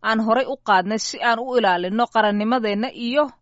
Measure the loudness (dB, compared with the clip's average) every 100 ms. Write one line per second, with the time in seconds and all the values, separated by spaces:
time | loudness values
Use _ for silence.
0 | 0 0 2 0 0 -6 2 2 2 -4
1 | -6 -4 -2 -2 0 0 2 0 0 -2
2 | 0 2 2 2 0 0 0 -2 -4 -6
3 | -4 0 -2 -4